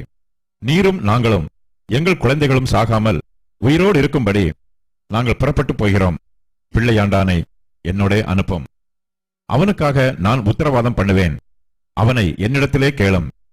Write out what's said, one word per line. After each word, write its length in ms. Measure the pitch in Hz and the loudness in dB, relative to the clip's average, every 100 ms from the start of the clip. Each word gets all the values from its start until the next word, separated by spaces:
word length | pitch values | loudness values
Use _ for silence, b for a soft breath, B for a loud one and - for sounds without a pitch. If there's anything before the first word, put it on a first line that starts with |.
| - _ _ _ _ _ | -12 _ _ _ _ _
"நீரும் 380 | 110 165 190 190 | -2 2 2 0
நாங்களும் 480 | 101 117 113 101 76 - _ _ - | 0 2 2 0 -2 -10 _ _ -6
எங்கள் 340 | 113 175 180 | -2 0 0
குழந்தைகளும் 480 | 117 147 143 131 131 | 0 0 2 0 0
சாகாமல் 480 | 101 110 110 110 82 - _ _ _ | 0 0 0 0 0 -4 _ _ _
உயிரோடு 420 | 117 160 190 175 | 0 2 2 2
இருக்கும்படி 460 | 139 147 104 101 87 - _ _ _ _ _ | 0 0 0 0 0 -2 _ _ _ _ _
நாங்கள் 260 | 107 123 110 | -4 -2 0
புறப்பட்டு 380 | 131 - 139 | 0 0 -2
போகிறோம். 440 | 135 104 98 92 85 - _ _ _ _ | -2 0 2 0 -2 -8 _ _ _ _
பிள்ளையாண்டானை 640 | 113 120 113 101 98 92 87 - _ _ _ | -2 0 2 2 0 0 0 -4 _ _ _
என்னோடே 360 | 80 95 98 104 | -6 -2 0 0
அனுப்பும். 440 | - 95 92 90 65 _ _ _ _ _ _ _ - | 0 -2 -2 -6 -8 _ _ _ _ _ _ _ -4
அவனுக்காக 640 | 131 196 - 151 139 127 - | 0 0 0 0 0 0 0
நான் 260 | 92 131 | -2 0
உத்தரவாதம் 500 | 104 - 151 127 117 | 0 -2 0 0 0
பண்ணுவேன். 420 | - 98 95 87 71 - _ _ _ _ | 0 0 2 0 -2 -10 _ _ _ _
அவனை 340 | - 110 127 92 | -2 0 2 0
என்னிடத்திலே 640 | - 101 139 135 139 139 | -2 -2 -2 0 0 0
கேளும். 380 | 143 98 95 78 - _ | 2 0 0 -2 -10 _